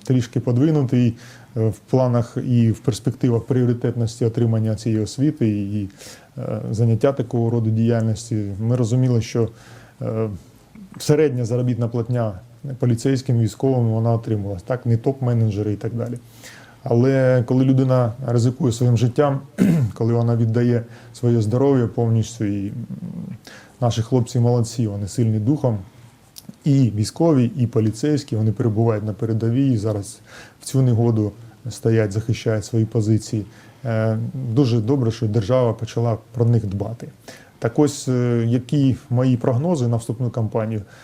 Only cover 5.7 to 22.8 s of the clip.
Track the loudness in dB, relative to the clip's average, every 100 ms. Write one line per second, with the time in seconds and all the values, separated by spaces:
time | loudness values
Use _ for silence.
5.7 | -4 -6 -12 -20 -20 -20 -12 -8 -6 -6
6.7 | 0 2 4 2 0 -2 -2 0 0 0
7.7 | 0 2 2 0 -2 -4 -6 -6 -4 -2
8.7 | 0 0 2 2 2 0 -2 -2 -4 -20
9.7 | -20 -20 -12 -8 -4 -4 -6 -16 -20 -20
10.7 | -20 -20 -14 0 2 2 0 -2 -2 -2
11.7 | -2 -2 -4 -4 -2 -2 -6 -16 -16 -12
12.7 | -4 0 0 0 -2 0 0 0 0 0
13.7 | 2 0 0 0 0 0 -4 -4 -10 -6
14.7 | -6 0 0 0 -2 0 2 0 0 -2
15.7 | -4 -6 -6 -8 -8 -14 -20 -20 -20 -20
16.7 | -14 0 4 4 4 4 2 2 2 4
17.7 | 4 4 2 2 -2 -2 2 2 2 -2
18.7 | 2 2 4 2 2 0 0 -6 0 2
19.7 | 4 0 -2 0 2 2 2 2 2 2
20.7 | 0 -2 -16 -20 -4 2 2 2 2 4
21.7 | 4 2 0 0 2 0 -4 -4 -2 -6
22.7 | -8